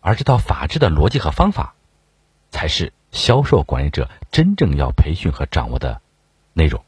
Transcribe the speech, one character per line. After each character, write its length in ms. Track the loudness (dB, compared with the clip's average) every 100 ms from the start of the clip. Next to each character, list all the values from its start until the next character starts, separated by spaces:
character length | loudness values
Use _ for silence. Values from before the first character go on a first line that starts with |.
而 140 | 0 -2
这 80 |
套 160 | 2 2
法 260 | 2 -2 -2
治 140 | 0
的 100 | 2
逻 180 | 4 2
辑 120 | 2
和 100 | -4
方 220 | 0 0
法， 240 | 0 -6 _ _ _ _ _ _ _ _
才 180 | -8 -4
是 240 | -4 -6 _ _
销 320 | -6 2 2
售 180 | 4 2
管 240 | 2 -2 -2
理 60 |
者 180 | -2 -6 -8 -6
真 240 | 0 2 2
正 200 | 0 0
要 140 | 0
培 240 | 2 2
训 180 | 2 -4
和 140 | -4 -4
掌 240 | -4 -4
握 80 | -4
的 240 | -6 -8 _ _ _ _ _
内 120 | 0 0
容。 180 | 0